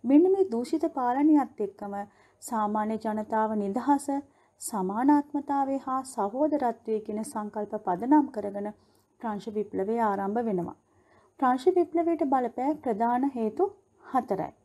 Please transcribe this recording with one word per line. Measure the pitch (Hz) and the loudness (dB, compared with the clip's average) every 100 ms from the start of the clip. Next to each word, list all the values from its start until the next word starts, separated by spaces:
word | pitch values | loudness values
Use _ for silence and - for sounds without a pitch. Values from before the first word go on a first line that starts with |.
මෙන්න | 233 285 359 | 6 6 6
මේ | 392 381 | 4 2
දූෂිත | 226 247 320 320 | 0 -2 -2 -2
පාලනයත් | 294 247 254 294 302 247 - | -2 0 2 6 6 2 -4
එක්කම | 202 - 202 202 208 _ _ _ | -6 -6 -10 -10 -10 _ _ _
සාමාන්‍ය | - 226 208 214 214 220 | -8 -2 0 0 -2 -4
ජනතාව | 220 214 214 220 220 | -4 -4 -2 0 0
නිදහස, | 214 202 202 240 277 - 277 285 _ _ _ | 0 -2 -2 2 2 2 -6 -6 _ _ _
සමානාත්මතාවය | - 220 185 208 269 294 294 294 285 277 269 269 | -8 -4 -2 0 4 4 2 -6 -2 -2 0 -2
හා | 269 262 | -4 -6
සහෝදරත්වය | 262 - 202 240 302 294 247 233 - 220 | -6 -4 -4 0 0 2 -2 -4 -4 -4
කියන | 214 214 | -4 -8
සංකල්ප | 220 220 208 214 208 214 | -6 -8 -8 -6 -6 -6
පදනම් | 202 180 240 302 262 | -4 -4 4 4 4
කරගෙන | 220 202 202 208 208 _ _ _ _ | -4 -8 -6 -8 -10 _ _ _ _
ප්‍රංශ | 233 202 226 | -8 -8 -6
විප්ලවය | 214 208 185 196 233 | -6 -4 -4 -2 0
ආරම්භ | 220 196 196 214 | 0 0 -2 -2
වෙනවා. | 233 185 170 - _ _ _ _ _ _ | 0 -2 -4 -10 _ _ _ _ _ _
ප්‍රංශ | 262 254 262 | 0 4 2
විප්ලවයට | 359 339 330 339 330 | 2 0 0 0 0
බලපෑ | 302 262 240 240 262 302 | 2 2 0 -2 -2 -2
ප්‍රධාන | 269 208 233 247 277 | -2 0 0 2 0
හේතු | 254 220 220 392 - _ _ | -2 -4 0 -2 -2 _ _
හතරයි. | - 262 247 196 156 _ | -4 -2 -2 -4 -6 _